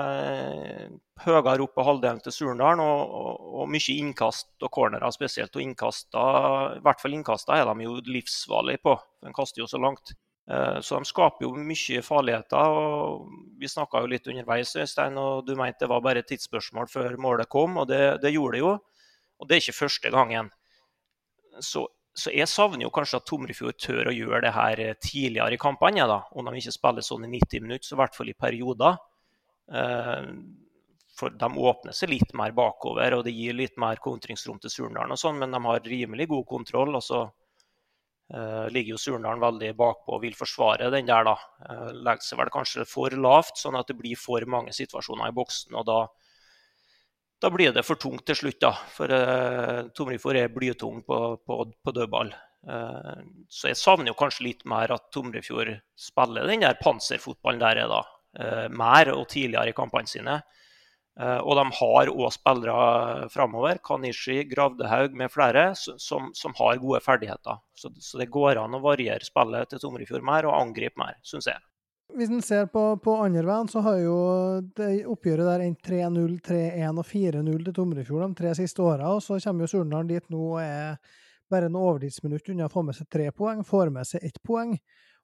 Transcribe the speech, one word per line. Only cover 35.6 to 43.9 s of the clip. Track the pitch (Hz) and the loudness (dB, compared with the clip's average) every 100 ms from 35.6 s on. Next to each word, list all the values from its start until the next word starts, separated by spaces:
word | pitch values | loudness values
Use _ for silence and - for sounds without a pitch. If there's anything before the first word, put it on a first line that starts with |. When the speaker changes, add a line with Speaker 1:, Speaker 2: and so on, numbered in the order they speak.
Speaker 1:
har | 120 117 | 0 0
rimelig | 113 127 113 113 160 | -2 -6 -6 -6 -4
god | 143 120 | -4 -4
kontroll, | 127 113 120 139 135 | -8 -2 0 0 0
og | |
så, | - 123 110 - _ _ _ _ _ _ _ _ - 123 | -2 -4 -4 -8 _ _ _ _ _ _ _ _ -16 -12
eh, | 110 110 110 | -8 -6 -4
ligger | 123 110 110 | -4 -4 -6
jo | 143 | -6
Surndalen | 127 110 117 | -4 -4 0
veldig | 120 110 110 110 | 0 0 -4 2
bakpå | 120 110 - 107 | 2 0 -4 -6
og | |
vil | 113 - | -6 -8
forsvare | - - 113 110 123 | -6 2 4 4 2
den | 135 123 | 0 4
der, | 117 110 | 6 6
da. | 104 - _ - | 2 -2 _ -18
Eh, | 120 120 123 | -14 -12 -4
legger | 123 110 | -2 -2
seg | - 123 | -2 -2
vel | 123 | -2
kanskje | 139 123 127 117 | -2 -4 -6 -6
for | 135 131 131 | -4 -2 2
lavt, | 127 151 165 - | 8 8 6 -2
sånn | 147 127 | -6 -6
at | |
det | 123 | -6